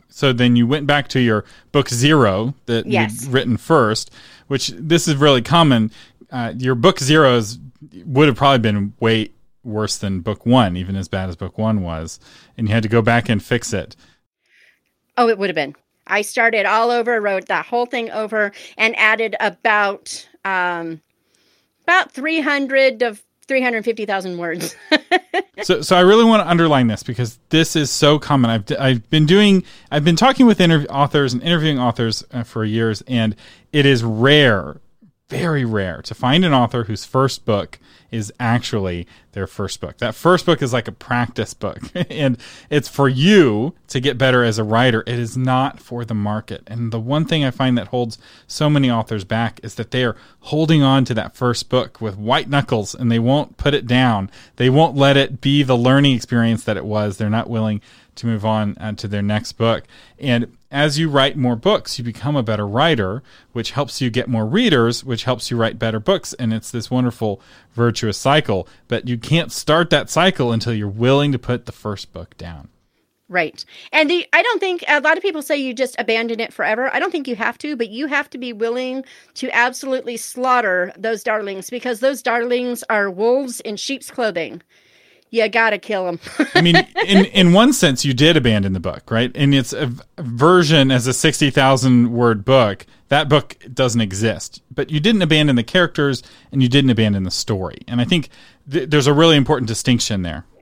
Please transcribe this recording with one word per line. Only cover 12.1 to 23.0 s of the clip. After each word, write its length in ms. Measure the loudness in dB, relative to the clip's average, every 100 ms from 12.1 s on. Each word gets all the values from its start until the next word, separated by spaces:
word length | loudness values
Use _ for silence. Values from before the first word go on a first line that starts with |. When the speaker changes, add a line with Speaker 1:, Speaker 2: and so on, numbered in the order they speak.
| -14 _ -20 _ -6
Speaker 1:
and 100 | -2
you 60 |
had 80 | 0
to 60 | 2
go 120 | 0
back 300 | 2 0 0
and 120 | -4
fix 300 | -2 -6 -4
it. 240 | -8 -8 -16 _ _ _ _ _ _ _ _ _ _ _ 0
Speaker 2:
Oh, 100 | 0
it 80 | 2
would 100 | -2
have 60 |
been. 200 | -2 -6 -8 _ _ -4
I 140 | -4
started 460 | -2 0 0 2 0
all 240 | 2 2
over, 280 | 0 0 -2
wrote 280 | -2 -4 -2
that 180 | -4
whole 220 | -2 -4 -2
thing 240 | -6 -6
over, 420 | -8 -4 -2 -4 -6 -16 -2
and 180 | -2 2
added 360 | 2 2 -2 -2
about, 880 | -4 -2 0 2 0 -4 -12 -18 -18 _
um, 560 | -6 -2 -2 -4 -8 -12 _ _ _ _ _ _ _ _
about 280 | 0 0 0
three 280 | -6 -4 -2
hundred 560 | -2 -2 0 2 2
to 180 | 2